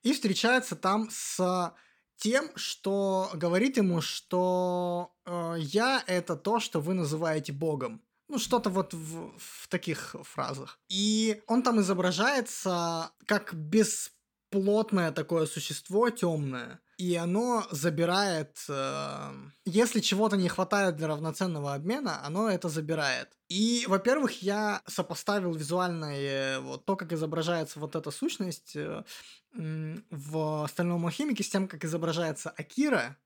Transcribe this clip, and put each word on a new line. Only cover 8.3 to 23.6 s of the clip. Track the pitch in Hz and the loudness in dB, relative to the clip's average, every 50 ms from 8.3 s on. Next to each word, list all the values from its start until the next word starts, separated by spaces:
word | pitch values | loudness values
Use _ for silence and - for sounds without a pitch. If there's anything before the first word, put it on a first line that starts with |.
| 294 262 | -4 -4
что-то | - - 254 240 233 208 | 0 2 2 2 2 2
вот | 185 190 185 - - | 0 0 -2 -2 -6
в, | 165 160 156 165 165 165 - - 170 | -10 -10 -10 -10 -10 -12 -12 -14 -16
в | - - - - - - | -18 -18 -16 -16 -8 -4
таких | - 175 - 170 156 - - - - - 147 | -4 -4 -2 -4 -4 -4 -6 -10 -12 -14 -14
фразах. | - - - 135 123 135 135 135 - - _ _ _ | -10 -6 -6 -4 -4 -6 -8 -10 -14 -16 _ _ _
И | 185 196 202 214 214 220 220 220 208 214 - | -2 0 2 4 4 4 4 2 0 -2 -2
он | - 226 254 | 0 0 2
там | 247 254 233 220 | 4 4 4 4
изображается | 196 180 196 180 180 180 170 170 214 262 285 262 220 - - - - 190 180 170 170 165 170 165 165 - _ _ - | 4 4 2 4 4 2 4 4 2 2 2 2 -2 -4 -8 -4 -2 0 0 0 0 0 -2 -4 -6 -8 _ _ -2
как | - 214 202 - - 175 | 0 0 0 0 -4 -8
бесплотное | 160 151 151 170 220 214 214 - - - - _ _ _ _ _ _ _ _ - 196 190 202 208 220 214 214 208 185 170 160 | -8 -4 4 6 6 6 6 2 -4 -6 -10 _ _ _ _ _ _ _ _ -2 2 2 4 4 4 2 2 2 2 2 2
такое | 151 160 151 - 170 165 156 | 0 -2 -2 0 2 2 2
существо | 151 - 160 - - 143 - - - 180 208 240 240 | 0 -2 -6 -6 -6 -8 -8 -8 0 2 4 4 4
темное. | 233 - 196 175 160 156 143 135 127 123 120 123 127 - _ _ _ - | 2 2 0 0 2 0 -2 -4 -4 -6 -8 -10 -14 -18 _ _ _ -4
И | 180 180 175 | -2 0 0
оно | 170 170 175 180 214 240 247 240 220 185 - | 0 2 2 2 2 2 2 2 0 0 -2
забирает... | 175 139 143 175 151 151 170 170 180 196 202 196 175 156 147 - _ - - - | -4 0 0 0 2 2 2 2 4 2 2 2 0 0 -2 -6 _ -14 -10 -6
э, | 143 139 135 135 139 139 143 139 139 139 143 139 135 135 135 143 - _ _ | -4 -4 -4 -4 -4 -4 -6 -6 -6 -8 -10 -10 -12 -14 -16 -20 -20 _ _
если | 196 165 208 240 233 - 220 | 2 4 4 4 6 4 2
чего-то | 185 - 196 190 220 214 202 | 2 2 2 4 4 4 4
не | 196 180 170 | 4 2 2
хватает | - - 185 180 208 202 196 185 165 | 2 0 0 2 2 2 2 2 2
для | 147 160 156 | 0 -2 -2
равноценного | 151 147 160 160 151 - 190 185 160 151 143 143 139 | -2 -2 -2 -4 -2 -2 -2 -2 -2 -4 -4 -4 -4
обмена, | 139 151 180 240 294 285 196 151 139 135 | -4 -2 -2 -2 -2 -2 -4 -4 -4 -6
оно | 143 160 190 226 220 | -4 -2 0 2 2
это | 190 175 - 170 | 2 0 0 -2
забирает. | 147 160 156 151 160 156 147 135 127 123 131 - _ _ _ _ | -2 -2 -2 -2 0 0 2 0 0 -2 -4 -8 _ _ _ _
И, | 175 190 | 0 2